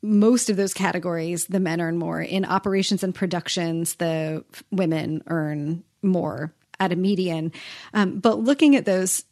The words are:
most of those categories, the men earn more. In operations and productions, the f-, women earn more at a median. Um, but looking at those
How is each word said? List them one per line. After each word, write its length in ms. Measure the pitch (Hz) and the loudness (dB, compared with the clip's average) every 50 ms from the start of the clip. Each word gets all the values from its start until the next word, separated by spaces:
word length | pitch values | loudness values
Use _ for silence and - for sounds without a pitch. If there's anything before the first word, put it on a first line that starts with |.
most 480 | - 214 214 202 208 220 247 240 - - | 0 4 4 6 6 6 6 4 2 0
of 80 | 214 185 | 0 0
those 160 | 196 190 - | 0 -2 -2
categories, 720 | - 190 185 - - 170 180 170 165 160 165 175 170 - | -2 -2 0 0 -2 -4 -2 -4 -2 -2 -4 -4 -4 -4
the 160 | - 185 196 | -2 0 0
men 180 | 190 170 160 170 | 0 0 0 0
earn 180 | 170 165 165 170 | -2 -2 -2 -2
more. 240 | 165 165 170 165 | -2 -4 -4 -4
In 220 | 165 - - 196 196 | -6 -4 -2 -2 0
operations 600 | - - 190 - 208 190 196 190 - 208 185 - | 0 0 0 0 0 0 0 0 0 0 0 -2
and 120 | 190 180 | -2 -2
productions, 800 | - 202 180 165 175 165 - - 190 175 165 165 165 170 165 - | -2 -4 -2 -2 -4 -4 -4 -4 -4 -2 -2 -2 -2 -4 -4 -4
the 480 | _ 175 165 160 160 156 156 156 156 - _ - | _ -2 -2 0 -2 -2 -4 -4 -6 -10 _ -20
f-, 100 | - - _ | -20 -14 _
women 520 | - 190 190 165 160 156 156 - 156 156 - - | -2 -2 0 0 0 -2 -2 -4 -6 -6 -6 -4
earn 560 | 165 165 156 151 151 151 147 147 165 170 - _ _ _ | -4 -2 -2 -2 -4 -4 -4 -4 -6 -6 -8 _ _ _
more 520 | - 196 185 180 170 156 - 131 147 156 _ _ _ _ _ - | 0 0 2 2 0 -2 -4 -6 -8 -10 _ _ _ _ _ -4
at 120 | 196 190 | -2 -2
a 60 | 175 170 | 0 0
median. 560 | 185 196 208 180 185 180 165 160 156 165 - - - - - - - - - | 0 0 0 0 0 -2 -2 -2 -4 -6 -6 -8 -16 -16 -16 -18 -18 -6 0
Um, 260 | 208 202 185 - 202 | 0 0 0 0 2
but 200 | - - - 214 | 2 2 2 4
looking 360 | 220 233 285 277 320 302 277 | 2 0 2 4 6 6 6
at 80 | 262 - | 6 4
those 400 | - 190 185 185 190 - - - _ | 2 0 2 2 0 -2 -4 -6 _